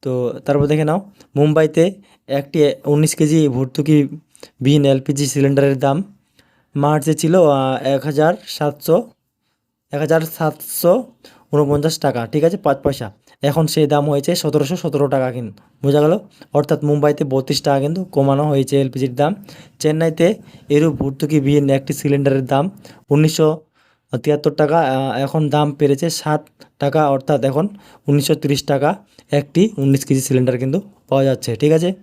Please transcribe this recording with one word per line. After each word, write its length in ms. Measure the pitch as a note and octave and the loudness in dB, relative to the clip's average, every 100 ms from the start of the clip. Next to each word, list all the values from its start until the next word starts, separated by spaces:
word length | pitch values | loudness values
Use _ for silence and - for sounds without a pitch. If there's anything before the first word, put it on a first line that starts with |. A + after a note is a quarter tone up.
তো 320 | C3+ B2+ B2 - - | -4 -4 -4 -6 -2
তারপর 220 | C#3+ C#3+ | 0 2
দেখে 160 | D3+ | 2
নাও, 280 | D3+ F3 G3 _ - C#3 | 0 -2 -6 _ -8 0
মুম্বাইতে 560 | D3+ D3+ D#3 D#3 E3+ F#3+ _ _ - | 2 4 2 2 0 -2 _ _ -6
একটি 440 | C#3 C#3 E3 D3 - C#3+ | -6 -4 2 2 2 0
উনিশ 300 | D3 D#3 - | 2 2 0
কেজি 320 | D3+ D#3+ D3 | 2 2 2
ভর্তুকিবিহীন 1400 | B2 C3 - D3 D3+ C#3 D3 _ _ - _ B2+ D3 C#3 | 0 -4 -4 2 2 2 -6 _ _ -20 _ 0 2 2
এলপিজি 420 | C3+ C3+ C#3+ C#3+ | 0 -2 -4 -4
সিলিন্ডারের 520 | C#3+ C#3 C#3 C#3 C3+ | 0 2 2 2 0
দাম 240 | C#3 D3 G3 - _ _ _ _ _ C#3+ | 0 -2 -6 -14 _ _ _ _ _ -2
মার্চে 380 | C#3+ D3+ D3+ | 0 0 0
ছিল, 220 | D3+ D#3+ F3+ | -2 2 4
আহ, 420 | D#3+ C#3 C3 C3 | 4 4 0 -2
এক 180 | C3 C3+ | -2 -2
হাজার 300 | C#3+ C#3+ D#3 F3+ - | -2 0 0 0 -8
সাতশো, 640 | - D3 C#3+ - E3+ - _ _ _ _ _ _ _ _ | -6 -6 -4 0 0 0 _ _ _ _ _ _ _ _
এক 80 | C#3+ | -6
হাজার 220 | D3+ D#3+ | 0 0
সাতশো 840 | D#3+ - D#3 D3+ - - E3+ G#3+ B3 _ - _ _ | 0 -4 -4 -4 -12 -2 0 0 -2 _ -20 _ _
ঊনপঞ্চাশ 480 | D3 C#3+ D3 D#3 - | 0 0 0 -2 -2
টাকা, 260 | C#3+ A#2+ A#2 | -2 -2 -4
ঠিক 180 | D3+ | 0
আছে, 140 | E3 G3 | 0 0
পাঁচ 200 | D3 C#3 | -2 -2
পয়সা। 280 | C#3+ C3+ A2 - _ _ | -2 -4 -10 -14 _ _
এখন 260 | C#3+ D3 D#3 | -2 0 0
সেই 200 | D#3+ D3+ | 0 2
দাম 220 | D3 D3 | 2 0
হয়েছে 260 | C#3+ C#3+ F3 | -2 -2 -2
সতেরোশো 400 | D#3 D3+ C#3 F3+ | -2 -2 -2 -4
সতেরো 320 | E3 C#3 C#3 | -4 -2 0
টাকা 240 | C#3 B2+ | 0 -2
কিন্তু, 320 | A#2+ A2+ - _ _ | -6 -12 -14 _ _
বোঝা 200 | C#3 C#3+ | 0 2
গেল। 160 | D3+ G3 - _ - | 2 0 -4 _ -4
অর্থাৎ 300 | C#3+ D3 D3 | -2 0 -2
মুম্বাইতে 400 | D3 D3 D3 D3 | 0 0 0 0
বত্রিশ 380 | D3 C3+ C3 C#3+ | -2 -2 -2 -4
টাকা 180 | D#3 C#3 | 0 0
কিন্তু 260 | C#3 E3 F#3 | 0 -6 -4
কমানো 380 | D3 C#3 C#3 D3+ | 0 0 0 0
হয়েছে 340 | C#3 C3+ C#3 | 0 0 0
এলপিজির 340 | C3+ B2+ C3 B2 | -2 -2 -6 -2
দাম। 200 | D3 G3+ - - - _ | -2 -2 -12 -20 -20 _
চেন্নাইতে 540 | D#3 D#3 E3 D#3+ E3+ G#3+ - - - | -2 0 -2 2 0 0 -10 -20 0
এরূপ 240 | D3 D#3+ | 2 2
ভর্তুকিবিহীন 760 | C3 C#3 C3+ D3 D#3 C3+ D3 C#3+ | 0 -6 -4 -2 0 2 2 2
একটি 240 | C3+ C3+ | 0 -2
সিলিন্ডারের 520 | D3 D3 C#3 C#3 C3+ B2+ | -4 -2 0 2 0 0
দাম 260 | C#3 F3 - - - _ | 0 0 -6 -20 -20 _
উনিশশো 520 | D3 D#3 D#3+ D#3 D#3+ _ _ _ _ _ B2 | 2 2 2 0 0 _ _ _ _ _ -6
তিয়াত্তর 280 | D3+ D3 D3 | -2 0 -2
টাকা, 280 | D3 D3+ E3 | 0 0 2
আহ, 380 | D3 C3 C3+ A#2 | 0 -2 -2 -4
এখন 320 | C#3 D#3+ D3+ | -4 -2 0
দাম 260 | D3 D3 C#3+ | 0 0 0
বেড়েছে 300 | D3 C#3 E3+ | 0 0 -2
সাত 380 | - - D3+ - _ - _ | -4 -4 -4 -6 _ -20 _
টাকা, 300 | C#3 D#3 D3+ | -2 0 0
অর্থাৎ 340 | C#3 - C#3+ | -2 0 0
এখন 240 | C3+ C3+ G3+ - - - - | 0 -2 -4 -8 -20 -12 0
উনিশশো 280 | C#3+ C#3 D3+ | 0 2 -2
তিরিশ 280 | C#3 C#3 | 0 -2
টাকা 320 | - C#3+ C#3+ G3 _ _ _ | 0 0 0 -2 _ _ _
একটি 380 | C#3+ C#3+ E3+ G#3+ G#3+ | -4 0 0 0 0
উনিশ 280 | C#3 C3+ - | 0 0 0
কেজি 160 | C3+ | -2
সিলিন্ডার 360 | C3 B2+ B2+ A#2+ | 0 0 0 -2
কিন্তু 220 | C3 D#3+ - _ _ | -2 -4 -6 _ _
পাওয়া 160 | C3+ | 0
যাচ্ছে, 320 | C3+ B2+ - A2+ | 0 -2 -4 -2
ঠিক 160 | D3 | 2
আছে। 220 | D#3+ F3 F#3+ | 2 0 -6